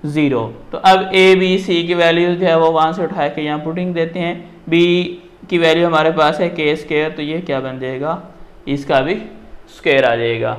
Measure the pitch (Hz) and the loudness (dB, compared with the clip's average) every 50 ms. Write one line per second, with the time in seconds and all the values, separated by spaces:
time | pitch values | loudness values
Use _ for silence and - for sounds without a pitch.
0 | - 151 147 156 151 139 131 117 113 113 117 - - - - - - 190 190 190 | -8 -4 -2 0 0 0 0 -2 -4 -6 -10 -16 -16 -12 -12 2 4 4 4 4
1 | 190 - - 190 185 190 190 190 190 185 185 190 190 196 180 170 170 170 175 175 | 2 0 4 4 6 6 6 6 4 2 0 0 0 -2 -2 -2 0 -2 0 2
2 | 170 165 165 170 175 175 180 175 185 170 165 165 165 160 165 156 156 160 165 190 | 2 4 4 2 2 0 0 0 2 2 4 4 4 2 4 2 0 0 0 -4
3 | 175 - 196 180 147 147 147 160 151 151 151 151 151 160 165 180 180 180 175 170 | -4 -4 -2 -2 -4 -2 -2 -4 -4 -4 -4 -4 -6 -6 -6 -4 -6 -4 -2 -2
4 | 165 165 170 180 170 170 175 175 - - - - - - 160 170 170 175 175 180 | -4 -4 -4 -6 -6 -6 -6 -8 -14 -20 -20 -18 -6 -2 2 2 4 4 2 0
5 | 180 175 - - - - - - - - 180 170 170 160 160 165 170 170 165 156 | 0 -4 -8 -14 -18 -20 -20 -20 -10 -4 -2 2 2 4 4 4 2 2 2 2
6 | 156 160 160 160 156 147 165 - 185 170 165 - 156 147 151 160 156 - 151 151 | 2 2 2 2 2 2 2 0 -4 -4 -4 -2 -2 -2 -2 -2 -4 -2 -2 -2
7 | 151 156 156 156 151 147 156 170 175 - 143 135 131 131 131 131 131 131 131 131 | -2 -2 -4 -8 -8 -6 -6 -6 -6 -4 -6 -4 -4 -8 -10 -8 -8 -8 -8 -6
8 | 139 156 170 180 - - - - - - - - - - 139 139 139 - 156 135 | -6 -6 -6 -8 -10 -18 -20 -20 -20 -20 -20 -16 -8 -6 -6 -6 -2 0 0 0
9 | 135 156 196 214 - - - - - - - - - - - - - 165 143 135 | 2 0 -4 -6 -6 -14 -20 -20 -20 -20 -20 -20 -20 -20 -20 -4 0 2 4 4
10 | 131 120 117 117 117 117 117 113 110 117 113 | 4 2 2 0 0 -2 -2 -2 -4 -4 -6